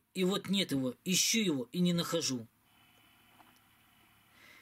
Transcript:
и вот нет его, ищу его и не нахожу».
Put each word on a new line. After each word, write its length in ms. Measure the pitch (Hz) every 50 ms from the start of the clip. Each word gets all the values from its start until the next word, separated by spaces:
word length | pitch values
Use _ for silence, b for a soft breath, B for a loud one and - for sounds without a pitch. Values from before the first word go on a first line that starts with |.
| _ _ -
и 80 | 185 185
вот 260 | 180 196 - - 170
нет 220 | 190 196 175 -
его, 240 | 143 135 131 127 123 - -
ищу 340 | 180 180 - - - - 226
его 300 | 214 180 151 131 120 -
и 80 | - 180
не 140 | 180 175 175
нахожу». 540 | 170 160 - 165 165 139 131 131 120 113 - _ _ _ _ _ - - - - - - - _ _ _ _ - - - - - - _ _ _ _ _ _ _ _ - _ _ _ _ _ B B B B B B